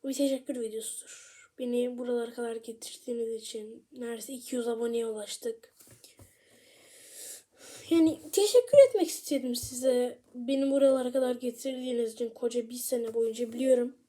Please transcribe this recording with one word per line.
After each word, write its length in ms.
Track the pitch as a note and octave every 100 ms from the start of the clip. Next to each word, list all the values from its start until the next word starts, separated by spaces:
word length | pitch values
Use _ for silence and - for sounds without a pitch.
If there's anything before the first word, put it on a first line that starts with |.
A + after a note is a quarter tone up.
bu 60 | C4+
bir 60 |
teşekkür 460 | C4 C#4 C4+ C4 B3+
videosudur. 720 | A3+ A3 A3 - - - - - - _
Beni 400 | B3+ A#3+ B3 B3
buralara 360 | A#3+ A#3+ A#3
kadar 220 | A#3 A#3 A3+
getirdiğiniz 880 | A3+ A3+ - - - A#3 A3+ A3+
için 440 | A3 A3+ G#3+ A3+ _
neredeyse 400 | C4 A#3+ A3+ G#3+
iki 240 | C4+ - B3+
yüz 120 | A#3
aboneye 380 | A3+ A#3 A#3 A3+
ulaştık. 680 | G#3+ G#3 - A#3+ A3+ - _ - - - _ - _ _ - - - - - - - - - _ _ - - -
Yani 400 | E4 D#4+ - -
teşekkür 560 | - G#4 B4 A#4+ C#5 C5+
etmek 200 | A4+ E4+
istedim 460 | - - C#4 B3+
size. 640 | A#3+ - B3 C4 B3 B3 - _
Beni 360 | B3+ A#3+ C4+ C#4
buralara 420 | C4+ C4+ C4 B3
kadar 220 | C4 B3+
getirdiğiniz 800 | B3 B3 A#3 C4+ B3+ B3+ A#3+ A3+
için 180 | A3 A#3
koca 400 | A3+ A#3+ A#3+ A3+
bir 40 |
sene 400 | B3 - B3 A#3
boyunca 380 | A3+ A3+ A3 A#3+
biliyorum. 440 | A#3 C4 B3 A#3+ -